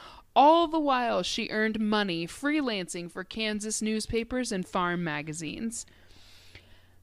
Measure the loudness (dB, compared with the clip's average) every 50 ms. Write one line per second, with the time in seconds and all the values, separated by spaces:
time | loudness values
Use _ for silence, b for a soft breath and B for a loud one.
0 | B B B B B 2 _ 8 8 8 8 6 4 4 2 0 2 2 2 2
1 | 2 2 0 0 0 -2 -4 -4 -4 -2 0 0 0 0 0 0 0 2 2 2
2 | 2 0 -2 -4 -4 -6 -8 -4 -2 0 0 2 0 0 0 -2 -4 -4 -6 -8
3 | -8 -8 -10 -10 -10 -8 -6 -4 -2 -2 -2 -2 -4 -4 -4 -2 0 0 0 0
4 | -2 -2 -2 -2 -2 -2 -2 -2 -2 -2 -2 -4 -4 -2 0 0 0 2 0 0
5 | -2 -2 -2 -4 -4 -6 -8 -6 -6 -6 -6 -6 -6 -6 -6 -8 -12 b b b
6 | b b b b b b b b b b b b b b b b b b b b